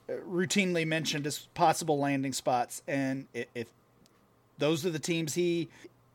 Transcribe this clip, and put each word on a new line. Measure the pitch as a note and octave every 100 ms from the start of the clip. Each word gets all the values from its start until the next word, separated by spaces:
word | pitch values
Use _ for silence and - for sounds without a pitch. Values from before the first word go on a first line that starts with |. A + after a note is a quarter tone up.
| -
routinely | C3 - F3 F#3 G3+ F#3 E3+ D#3+
mentioned | D#3+ - D3+ D3
as | - -
possible | - E3 D#3 E3 D3
landing | C#3+ C#3 C3+
spots. | B2+ D3+ B2 A#2+ - -
And | C#3 C3+ C3+ C3 A#2+
i-, | B2
if | A#2+ A2+ _ _ _ _ _ _ _ _ -
those | C#3+ E3 E3
are |
the | D#3
teams | - E3 D#3+ E3+
he, | F3 E3+ D#3+ - - _ _